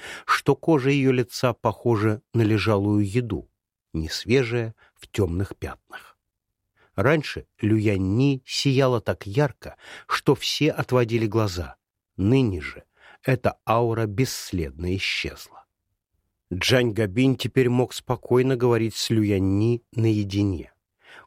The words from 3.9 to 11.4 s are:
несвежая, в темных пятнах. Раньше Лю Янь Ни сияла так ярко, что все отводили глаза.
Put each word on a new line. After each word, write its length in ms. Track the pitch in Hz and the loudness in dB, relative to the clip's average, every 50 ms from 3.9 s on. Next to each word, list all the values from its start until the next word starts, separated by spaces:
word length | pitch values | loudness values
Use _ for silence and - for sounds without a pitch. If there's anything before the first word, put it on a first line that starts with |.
| - | -6
несвежая, 840 | 82 80 78 - - - - 120 139 127 110 120 120 113 113 - _ _ _ _ | -6 -6 -6 -6 -6 -2 0 2 2 2 0 -2 -4 -4 -6 -8 _ _ _ _
в 120 | _ - | _ -20
темных 500 | - - - 98 85 85 90 98 - - | -8 -4 -2 -2 0 0 -2 -4 -6 -8
пятнах. 640 | - - - - - _ _ - - - - - _ _ _ _ _ _ _ _ _ _ _ _ _ _ _ _ | -10 -12 -12 -12 -14 _ _ -20 -20 -20 -20 -20 _ _ _ _ _ _ _ _ _ _ _ _ _ _ _ _
Раньше 500 | - - 131 165 156 139 - - - - - _ _ | 0 2 2 2 2 0 -4 -8 -12 -12 -16 _ _
Лю 160 | - 104 110 | 0 2 2
Янь 400 | 110 104 107 101 95 95 95 101 | 4 2 2 0 0 0 0 2
Ни 260 | 120 135 143 139 131 - | 4 4 2 2 0 -4
сияла 560 | - - - - 143 131 135 139 127 123 110 | -8 -6 -2 0 2 4 4 4 2 2 0
так 260 | - - 92 - - | -2 -4 -4 -6 -8
ярко, 500 | 101 101 135 147 139 - _ - - - - - - - - - | -4 -2 0 0 0 -2 _ -16 -18 -18 -18 -20 -20 -20 -20 -8
что 280 | - - - - - 139 | -6 -6 0 2 2 2
все 360 | - - - - - 147 156 | 2 0 -4 -2 0 0 0
отводили 560 | - - 131 - 123 127 120 107 117 113 113 | 0 0 -2 0 2 2 2 2 0 0 0
глаза. 500 | 104 104 113 | 0 0 0